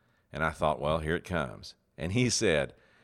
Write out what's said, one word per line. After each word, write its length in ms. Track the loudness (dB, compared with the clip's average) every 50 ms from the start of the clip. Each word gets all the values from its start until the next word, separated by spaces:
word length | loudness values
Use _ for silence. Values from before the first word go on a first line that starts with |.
| _ _ _ _ _ _ -4
And 100 | -2 -2
I 80 | -2
thought, 300 | 0 0 0 0 2 2
"Well, 180 | 0 0 0 0
here 160 | 0 -2 -2
it 80 | -2 -2
comes." 520 | -2 -2 -2 -2 -4 -6 -12 -16 -18 -20 _ _ _ _
And 140 | -8 -6 -2
he 180 | 0 2 2 2
said, 440 | 2 2 4 4 4 4 2 0 -6 -12 _ _ _ _